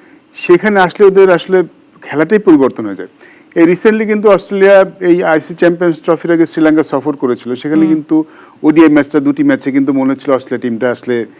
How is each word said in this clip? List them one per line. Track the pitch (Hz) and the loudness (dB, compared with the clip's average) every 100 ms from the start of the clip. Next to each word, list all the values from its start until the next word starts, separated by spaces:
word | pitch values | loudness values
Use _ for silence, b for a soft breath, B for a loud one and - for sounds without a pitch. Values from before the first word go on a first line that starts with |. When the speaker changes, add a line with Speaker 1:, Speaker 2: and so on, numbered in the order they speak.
| b b b | b b b
Speaker 1:
সেখানে | - - 175 214 202 | -6 0 2 2 0
আসলে | 175 - 202 | 0 2 4
ওদের | 190 190 | 4 4
আসলে | 170 - 185 170 _ _ _ | 2 0 -2 -2 _ _ _
খেলাটাই | - 143 156 214 | -8 -4 0 0
পরিবর্তন | 196 151 127 120 107 | 4 4 2 -2 -10
হয়ে | 95 | -10
যায়। | 92 _ b b b | -14 _ b b b
এই | 170 170 | 0 0
রিসেন্টলি | 175 220 220 214 | 2 0 0 -2
কিন্তু | 214 208 | 0 2
অস্ট্রেলিয়া | 185 - 202 190 196 190 165 | 2 0 0 4 4 2 -2
এই | 180 175 | -2 0
আইসিসি | 175 160 151 | 0 -2 -4
চ্যাম্পিয়ন্স | 170 175 175 175 156 | -2 -2 0 -2 -2
ট্রফির | - 160 170 | -4 -2 0
আগে | 170 160 | 0 -2
শ্রীলঙ্কা | - 156 156 | 0 0 0
সফর | 139 139 139 139 | -2 -4 -6 -4
করেছিল, | 131 120 120 | -4 -4 -8
সেখানে | 123 147 160 | -10 -4 -2
Speaker 2:
হুম। | 160 | 0
Speaker 1:
কিন্তু | 160 147 156 156 B B B | -2 -2 -4 -4 B B B
ওডিআই | 147 151 160 | 0 4 4
ম্যাচটা, | 147 139 151 | 2 0 -2
দুটি | 139 143 | -2 -2
ম্যাচে | 143 135 139 | 0 -2 -2
কিন্তু | 135 139 | -4 -2
মনে | 139 131 | -2 -2
হচ্ছিল | 131 - | -4 -2
অস্ট্রেলিয়া | 131 127 123 123 | -4 -4 -8 -6
টিমটা | 113 123 | -4 -4
আসলে | 117 - 120 110 | -6 -6 -6 -6